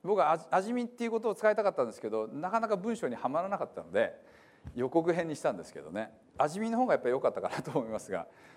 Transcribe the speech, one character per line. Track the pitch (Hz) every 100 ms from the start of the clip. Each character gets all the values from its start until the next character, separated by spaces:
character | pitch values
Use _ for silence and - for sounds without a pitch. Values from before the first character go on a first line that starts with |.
僕 | 170 202
は | 151
味、 | 165 -
味 | 185 202
見 | 247
っ | 240
て | -
い | 233
う |
こ | 226
と | 226
を |
使 | 196 214
い | 214
た |
か | 202
っ |
た | -
ん | 120
で |
す | 101
け | 110
ど、 | 110 110
な | 139 180
か | 226
な | 220
か | 202
文 | 214
章 | 226 139
に | 117
は | 131
ま | 151
ら | 190
な | 202
か |
っ | 135
た | -
の | 82
で、 | 95 110 - - - - _ - 120
予 | 127
告 | 165 165
編 | 170 165
に |
し | 147
た | 156
ん | 98
で |
す | 78
け | 73
ど | 73
ね。 | 95 110 - _ -
味 | 151 180
見 | 226
の | 233
方 | 247
が |
や | 151
っ |
ぱ | 123
り |
良 | 131
か | 131
っ |
た | 113
か | 90
な | -
と | - 123
思 | 113
い |
ま | 110
す | -
が、 | 90 - - -